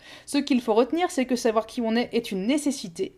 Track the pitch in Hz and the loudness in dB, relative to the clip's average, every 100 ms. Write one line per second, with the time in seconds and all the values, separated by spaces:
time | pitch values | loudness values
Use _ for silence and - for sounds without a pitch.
0 | - - - 285 277 254 233 220 254 320 | -16 -20 -4 -2 2 2 4 2 2 2
1 | 349 - 247 247 247 214 - - 226 226 | 0 0 0 0 2 2 0 -2 0 0
2 | 240 233 233 190 202 294 285 - 190 165 | 0 -2 -2 -2 0 0 0 -4 -8 -6
3 | 190 | -6